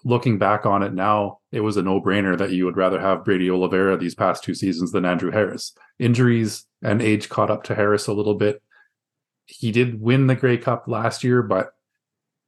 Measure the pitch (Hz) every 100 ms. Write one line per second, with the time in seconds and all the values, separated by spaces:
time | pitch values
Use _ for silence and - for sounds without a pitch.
0 | 120 120 131 101 101 107 110 98 98 92
1 | 101 107 101 - - 117 107 101 92 95
2 | 98 101 98 87 98 92 92 90 92 90
3 | 98 87 107 92 92 92 90 92 95 90
4 | 87 - 95 85 - 85 98 82 87 95
5 | 90 85 90 107 95 - - _ _ -
6 | 120 117 123 117 110 - - - 113 107
7 | 110 107 - - 101 104 - 107 104 104
8 | - 104 107 98 104 104 _ _ _ _
9 | _ _ _ _ _ - 113 113 123 110
10 | 110 135 131 131 131 120 - 120 - 113
11 | 113 - 123 123 104 95 - _ _ _
12 | _ _ _ _